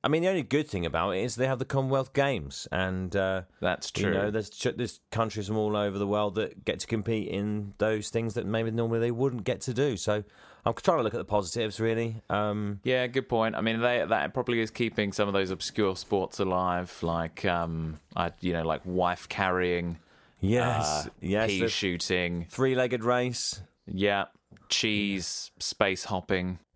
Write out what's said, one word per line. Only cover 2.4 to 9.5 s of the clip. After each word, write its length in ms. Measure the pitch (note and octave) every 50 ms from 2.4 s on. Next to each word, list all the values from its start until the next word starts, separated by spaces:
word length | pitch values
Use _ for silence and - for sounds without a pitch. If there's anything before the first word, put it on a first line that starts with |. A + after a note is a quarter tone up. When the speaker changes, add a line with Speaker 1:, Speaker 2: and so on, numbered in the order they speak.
| D2 C#2 C2+ - - -
Speaker 1:
and, 440 | - F#2 F#2+ F#2 F#2 F#2 F#2 F2+ F2
uh, 280 | G2 F#2+ F#2+ F#2+ F#2+ F#2 _ _ _
Speaker 2:
That's 280 | - F#2 F2+ - - - -
Speaker 1:
you 80 | - G2+
Speaker 2:
true. 100 | G2 G2+
Speaker 1:
know, 180 | F#2+ G2+ G#2
there's 180 | G#2 A2+ G#2 -
ch-, 260 | - - - B2 -
there's 240 | - B2 A2+ - - _ _
countries 360 | - A#2 A2+ A2 G2+ G#2+ G2+ F#2+
from 80 | A2 A2
all 200 | G#2+ G#2+ G#2 G#2
over 200 | G#2 G2+ F#2+ G2+
the 100 | G2+ G2
world 280 | G#2 G#2 G#2 G#2 F2+
that 300 | G#2+ G#2+ - - F#2+ -
get 140 | - F2 -
to 60 | - -
compete 420 | A2+ A2 G2+ - A2+ A2 G2 F2+
in 440 | F2+ G2 G2+ G#2+ G#2 G#2+ G#2 G2+ G2 -
those 320 | G#2 A2 A2 G#2+ G#2 -
things 240 | - A#2 A2+ A2+ G2+
that 120 | A#2+ G2
maybe 240 | F#2 G#2+ A2+ A2+ A2+
normally 280 | A2 A#2 A#2 A2+ A2+ A#2
they 120 | A2+ A#2+
wouldn't 340 | A#2+ A#2 C3 C#3 A#2+ - G2
get 160 | -